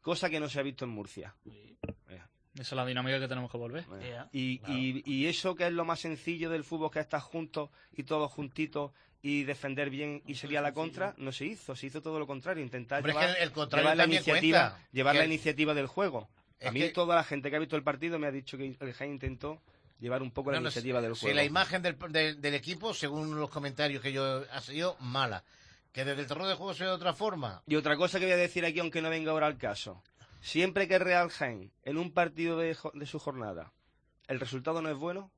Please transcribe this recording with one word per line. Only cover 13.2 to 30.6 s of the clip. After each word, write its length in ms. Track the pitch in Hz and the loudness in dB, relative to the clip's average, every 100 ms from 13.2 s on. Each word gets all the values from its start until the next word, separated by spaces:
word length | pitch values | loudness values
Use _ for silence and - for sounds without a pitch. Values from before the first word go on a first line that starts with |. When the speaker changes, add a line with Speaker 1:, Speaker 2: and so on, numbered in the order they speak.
| 180 180 | 2 4
Speaker 4:
que 60 | |
el 80 | 170 | 0
contrario 320 | 151 147 147 | 0 2 4
Speaker 1:
llevar 140 | 156 160 | 6 6
la 60 | 160 | 6
Speaker 4:
también 160 | 175 | 6
Speaker 1:
iniciativa, 460 | 160 156 160 165 123 | 4 6 8 8 6
Speaker 4:
cuenta. 160 | 95 - | 0 -6
Speaker 1:
llevar 220 | 127 131 | 2 6
Speaker 4:
Que 40 | 143 | 6
Speaker 1:
la 40 | 160 | 6
Speaker 4:
el 60 | |
Speaker 1:
iniciativa 420 | 160 156 139 151 147 | 4 0 2 2 2
del 100 | 135 | 0
juego. 440 | - 196 127 104 _ _ _ | 0 0 0 -8 _ _ _
A 60 | 127 | -2
Speaker 4:
es 80 | |
Speaker 1:
mí 60 | 120 | 0
Speaker 4:
que 100 | 165 | 0
Speaker 1:
toda 260 | - 175 170 | 2 4 4
la 80 | |
gente 280 | 156 143 139 | 4 -2 0
que 40 | 151 | -2
ha 40 | |
visto 160 | 156 151 | 0 0
el 80 | |
partido 340 | 143 139 165 170 | 0 0 -2 -2
me 80 | 147 | -2
ha 60 | |
dicho 260 | 135 131 - | -4 -8 -8
que 180 | 135 127 | -8 -6
el 140 | 135 | -10
Jaén 180 | 123 139 | -6 -8
intentó 500 | 139 131 127 143 156 _ _ _ _ | -6 -6 -6 -8 -10 _ _ _ _
llevar 240 | 120 127 | -2 -2
un 80 | 131 | -2
poco 180 | - 139 | -4 0
la 80 | 139 | 0
Speaker 4:
No, 40 | |
no, 60 | 160 | 0
Speaker 1:
iniciativa 300 | 120 120 123 | -2 0 0
Speaker 4:
si, 40 | 117 | 0
Speaker 1:
del 100 | 113 | 0
Speaker 4:
si 60 | |
Speaker 1:
juego. 140 | 127 143 | 2 2
Speaker 4:
la 80 | |
imagen 400 | 147 160 190 180 | 4 4 2 2
del, 160 | 175 139 175 | -2 -4 0
del, 320 | 156 156 147 | 2 2 2
del 120 | 143 143 | 0 0
equipo, 400 | 143 180 220 202 | -2 -4 -4 -2
según 440 | 147 151 156 151 | -4 -2 -2 -2
los 120 | 147 | -2
comentarios 500 | 151 143 131 147 139 | -4 -6 0 0 0
que 100 | 131 | -2
yo 320 | 135 135 131 135 | 0 0 -2 -4
ha 80 | 131 | -8
sido 360 | 123 143 180 175 | -6 -2 -2 -2
mala, 420 | 127 131 131 98 - - - - _ | -4 0 0 -2 -8 -20 -20 -20 _
que 120 | - | -4
desde 180 | 135 139 | -2 -2
el 60 | 135 | -4
terreno 200 | 147 190 | -2 -2
de 80 | 170 | -2
juego 180 | 190 | -4
se 100 | 165 185 | -4 -2
ve 40 | |
de 60 | 185 | 0
otra 180 | 180 | 0
forma. 480 | - 214 180 123 92 - | 0 -2 -2 -6 -6 0
Speaker 1:
Y 80 | 151 | 2
otra 200 | 147 147 | 4 4
cosa 200 | 175 185 | 4 2
que 80 | 185 | 4
voy 80 | |
a 40 | 180 | 4
decir 280 | 175 175 170 | 4 2 0
aquí, 140 | 160 | 0
aunque 240 | 165 165 | -2 -2
no 80 | 160 | -2
venga 180 | 165 156 | -2 0
ahora 160 | 156 151 | 4 2
al 120 | 135 | 2
caso. 420 | 120 101 - 92 _ _ - - | -4 -4 -8 -12 _ _ -20 -16
Siempre 480 | - 156 | -2 2